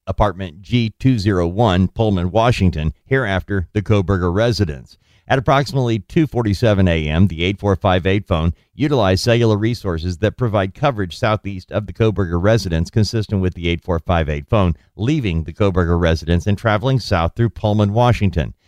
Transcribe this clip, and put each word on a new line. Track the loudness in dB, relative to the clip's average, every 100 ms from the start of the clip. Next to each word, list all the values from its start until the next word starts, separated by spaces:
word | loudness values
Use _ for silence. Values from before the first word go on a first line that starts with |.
| -8
apartment | -2 -2 -2 -12 -14
G | -4 -2 -2 0
two | 0 2
zero | 0 0 0
one, | 2 2 4 2
Pullman, | 0 0 0 0
Washington, | 0 2 2 0 0 -4 -6 -4
hereafter | -2 0 -4 -2 -4 -4
the | -4
Kohberger | 0 0 2 0 0
residence. | 0 0 0 -2 -4 -14 _ _ _ -4
At | -2
approximately | 2 0 0 -2 0 -2
two | -2 0 0
forty-seven | 0 -2 2 2 4 4
A | 2 0
M, | 2 2
the | 2
eight | -4 -2
four | 0 0
five | 2 0 0
eight | -2 0
phone | -2 -2 -4 _
utilized | -4 -2 2 2 2
cellular | 2 2 2 2
resources | 0 -2 -6 -4 -6 -2
that | -2 -2
provide | -2 0 -2
coverage | -2 -4 -2 -6 -4
southeast | -2 -2 -4 -12 -6
of | -6 -6
the |
Kohberger | 0 0 0 -2 0
residence, | 2 2 2 -2 0
consistent | 0 0 -2 -2 -2
with | -2
the | -2 -4
eight | -2
four | -2 -4
five | 0 0 0
eight | -4 0
phone | 2 2 -2 _ -6
leaving | -2 -2 -2 -4
the | -4
Kohberger | -2 0 2 2 2
residence | 2 0 0 0 0
and | -2
traveling | 0 0 0 -2
south | 0 0 0 0
through | -2
Pullman, | 0 -2 2 2
Washington. | 2 2 2 0 0 -4 -8